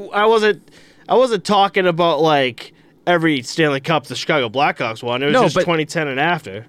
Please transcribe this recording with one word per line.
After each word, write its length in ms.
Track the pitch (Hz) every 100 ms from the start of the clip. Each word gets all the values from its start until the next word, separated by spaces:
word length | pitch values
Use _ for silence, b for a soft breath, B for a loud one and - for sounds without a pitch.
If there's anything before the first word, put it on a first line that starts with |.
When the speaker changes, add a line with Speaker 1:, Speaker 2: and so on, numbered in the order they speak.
| 202
Speaker 1:
I 100 | 202 220
wasn't, 400 | 226 214 160 - B B B B
I 60 | 220
wasn't 280 | 254 208
talking 420 | - 202 196 202 180
about, 340 | 165 170 147
like, 500 | 160 143 127 113 - b b b -
every 360 | 175 160 143
Stanley 380 | 120 - 156 135
Cup 260 | 135 156 -
the 80 |
Chicago 340 | 123 - 156 117
Blackhawks 540 | 120 156 - 120 113
won. 200 | 120 123
It 40 | 143
was 60 |
Speaker 2:
No, 100 | 247
Speaker 1:
just 100 | 196
Speaker 2:
but 100 | 180
Speaker 1:
twenty 200 | 175 165
ten 240 | 151 170 147
and 100 | 131
after. 460 | 160 170 - 98